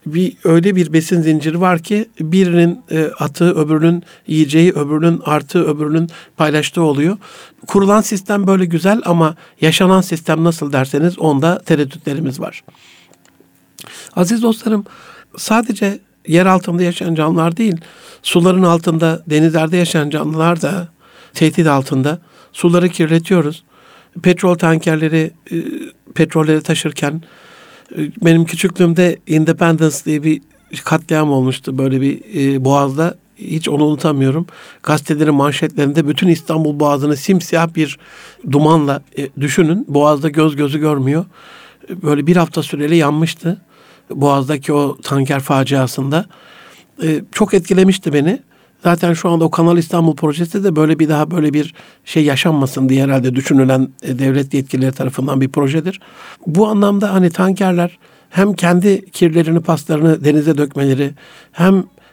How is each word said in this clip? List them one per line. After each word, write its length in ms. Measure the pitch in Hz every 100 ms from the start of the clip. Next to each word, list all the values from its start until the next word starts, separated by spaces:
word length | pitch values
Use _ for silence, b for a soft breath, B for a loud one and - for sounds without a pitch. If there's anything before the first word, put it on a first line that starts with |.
| 156
bir, 300 | 160 185 -
öyle 320 | 175 170 190 185
bir 160 | 160
besin 300 | 160 160 175
zinciri 380 | 160 156 156 170
var 180 | 185 170
ki 300 | 165 208 226 -
birinin, 600 | 156 185 185 170 170 - -
e, 140 | 160 151 -
atığı 360 | 151 - 175
öbürünün 480 | 170 151 156 165 170 - b -
yiyeceği, 460 | 156 147 156 180
öbürünün 480 | 175 143 151 170 170
artığı 400 | 143 151 143 180
öbürünün 440 | 151 147 151 160 165 B B -
paylaştığı 460 | 151 151 147 180
oluyor. 340 | 160 139 160 208 B B B B -
Kurulan 340 | 196 196 214
sistem 460 | 208 202 - 202 196
böyle 180 | 190
güzel 360 | 180 165 185 226
ama 320 | - 170 156 160 b b
yaşanan 400 | 156 160 185 190
sistem 440 | 185 160 - 156
nasıl 280 | 170 165 147
derseniz 460 | 139 135 143 170 180
onda 400 | 160 139 160 185
tereddütlerimiz 840 | - 151 139 160 151 139 143 127
var. 240 | - - _ b b b b _ _ _ _ _ _ - B B B -
Aziz 260 | 180 226
dostlarım, 420 | 226 220 226 214 196 B B B B -
sadece 640 | - 220 226 202 196 202 _ _ -
yer 180 | 165 185
altında 360 | 185 185 175
yaşayan 320 | 175 170 165
canlılar 420 | 160 156 165 170 175
değil, 200 | 226 165 B B B B
suların 400 | - 175 180 185
altında, 600 | 180 170 170 165 165 165 165
denizlerde 460 | 151 160 160 156 175
yaşayan 340 | 165 165 147
canlılar 520 | 151 151 156 165 170
da 260 | 160 185 170 _ b b b
tehdit 320 | - 156 180 156
altında. 520 | 139 135 135 139 165 b b b
Suları 360 | - 175 175 175
kirletiyoruz. 760 | 175 160 165 165 185 147 160 _ b b b b 175
Petrol 320 | 180 175 185
tankerleri, 760 | 175 170 160 160 156 160 160 160 _ -
e, 40 | 165 - - - _ _
petrolleri 460 | - 160 160 156 156
taşırken, 640 | 147 160 156 139 147 160 - B B B B B B -
e, 140 | 147 -
benim 200 | 165 165
küçüklüğümde 720 | 165 170 185 - 170 165 180 160 -
Independence 680 | 156 156 160 170 160 160 151
diye 180 | - 151
bir 180 | 156 156 _ _ - -
katliam 480 | - 160 - 156 151
olmuştu 460 | 135 131 131 - 135
böyle 220 | 135 131
bir, 200 | 139 - -
e, 300 | 170 139 135
boğazda. 500 | 131 143 139 139 170 - _ -
Hiç 300 | - 160 -
onu 160 | 147
unutamıyorum. 600 | 151 143 160 139 135 151 175 B B B
Gazetelerin 520 | - 151 143 151 156
manşetlerinde 760 | 143 143 143 160 160 143 147 147
bütün 200 | 151 185
İstanbul 520 | 160 - 160 151 147
Boğazı'nı 360 | 147 143 147 143
simsiyah 580 | - 185 165 170 165
bir 240 | 165 147 - B B B B -
dumanla, 500 | 139 151 165 143 139 _ -
e, 100 | 139 -
düşünün. 440 | 147 190 156 190 277
Boğaz'da 400 | 143 147 147 156
göz 280 | 151 156 143
gözü 220 | 147 151
görmüyor. 460 | 151 143 131 156 190 B B B B B -
E, 120 | 185
böyle 240 | 151 143 143
bir 100 | 175
hafta 260 | 165 165
süreli 340 | 151 143 147 170
yanmıştı. 640 | 147 151 160 - 165 202 _ b b b -
Boğaz'daki 640 | 143 143 139 131 147 139
o 240 | 147 139 -
tanker 380 | - 139 135 139
faciasında. 840 | 135 139 127 135 127 - 135 156 214 B B B B B B -
E, 180 | 160 151 -
çok 220 | - 208
etkilemişti 580 | 196 175 185 190 190 160
beni. 300 | 147 151 254 _ b b _
Zaten 280 | 175 170 175
şu 160 | 165 180
anda 160 | 165
o 60 | 160
Kanal 280 | 165 165 170
İstanbul 380 | 165 175 165 139
projesi 480 | 156 147 170 208
de 120 | 196 156
böyle 220 | 156 160
bir 100 | 156
daha 220 | 151 151
böyle 220 | 175 151
bir 220 | 147 143 - B B
şey 200 | - 165
yaşanmasın 640 | 147 139 170 151 131 135 131
diye 160 | 135
herhalde 300 | 139 135 127
düşünülen, 540 | 123 135 135 131 131 131 -
e, 160 | - 127
devlet 360 | 135 135 139
yetkilileri 380 | 139 135 131 131
tarafından 480 | 131 135 147 147 135
bir 80 | 135
projedir. 520 | 143 139 156 165 - B B B B -
Bu 220 | 160 214
anlamda 460 | 208 202 202 202
hani 160 | 190 175
tankerler 680 | 165 185 190 190 175 175 - b b b
hem 240 | 180 202
kendi 560 | 180 170 180 202 196 -
kirlerini, 500 | - 170 165 160 165
paslarını 640 | 165 156 - 151 165 156
denize 340 | 139 151 147 143
dökmeleri, 520 | 143 139 139 135 143 143 B B B
hem 320 | - 180 196 - _ b